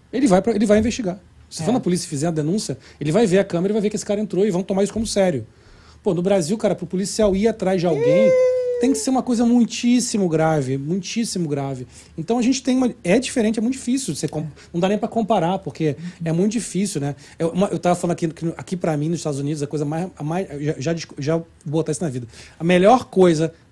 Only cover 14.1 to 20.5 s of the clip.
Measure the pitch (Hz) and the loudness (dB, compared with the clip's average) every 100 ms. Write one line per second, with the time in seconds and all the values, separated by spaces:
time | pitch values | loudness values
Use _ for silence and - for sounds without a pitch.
14.1 | 143 147 151 156 - - 170 185 214 214 | -4 -4 -6 -8 -12 -8 -2 0 0 -2
15.1 | 226 202 214 165 277 147 - 156 139 175 | -2 0 0 0 -2 -6 -4 -2 -2 -8
16.1 | - 165 165 208 220 - 175 202 151 143 | -8 -4 0 0 -2 -4 -4 -4 -4 -6
17.1 | 139 - - 165 185 196 165 175 175 175 | -8 -14 -4 -4 0 0 0 0 0 0
18.1 | 170 165 - 165 - - 180 180 151 156 | -2 -4 -4 -6 -6 -8 -4 -2 -2 -2
19.1 | 165 156 139 143 156 143 151 147 160 185 | -4 -4 -4 -4 -4 -4 -4 -4 -4 -8
20.1 | - 151 175 196 | -8 -6 -4 -6